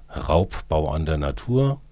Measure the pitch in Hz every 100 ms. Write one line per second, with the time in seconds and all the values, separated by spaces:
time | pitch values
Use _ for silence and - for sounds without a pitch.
0 | - 69 73 80 92 - - 78 76 78
1 | 78 76 71 - - 127 139 139 -